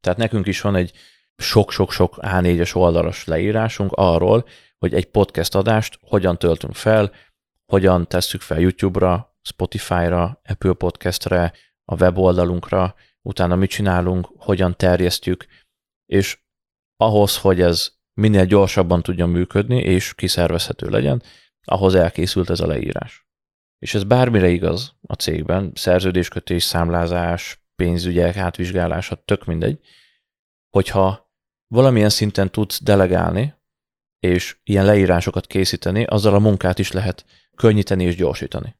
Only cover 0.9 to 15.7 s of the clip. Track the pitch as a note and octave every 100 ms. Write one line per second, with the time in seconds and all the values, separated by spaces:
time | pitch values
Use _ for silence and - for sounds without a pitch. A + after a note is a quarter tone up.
0.9 | - - _ _ _ - A2+ G2+ - G2
1.9 | - F2+ - - F2+ F2+ F2 F2 F2+ F2+
2.9 | E2+ E2 F2+ - D#2+ G2 G#2+ A2 - G2
3.9 | - F#2+ E2 F2+ A2 B2 - _ _ F2+
4.9 | - F2+ G#2+ G2 - E2 G2 G2 A2 A2
5.9 | - _ G#2 F#2 E2+ E2+ E2 - - -
6.9 | A2 G2+ - _ _ _ _ _ G2 F#2
7.9 | F2+ E2+ F2+ - - - D#2 F2+ - G2
8.9 | F#2 F#2 F2+ - _ - - F2+ G2+ -
9.9 | F2+ E2+ F2 F2 C3 - G2+ F#2+ F2 F2+
10.9 | - - - - F2+ E2+ - _ _ -
11.9 | E2+ F2+ F2+ F#2 F2+ F2 F2+ - F#2+ F#2
12.9 | - _ _ - F#2+ F2 F2+ F#2+ - G2+
13.9 | F2+ F2 F#2 F2 - - F#2+ F#2 F2 F#2
14.9 | F2+ F2+ - - F2+ - _ _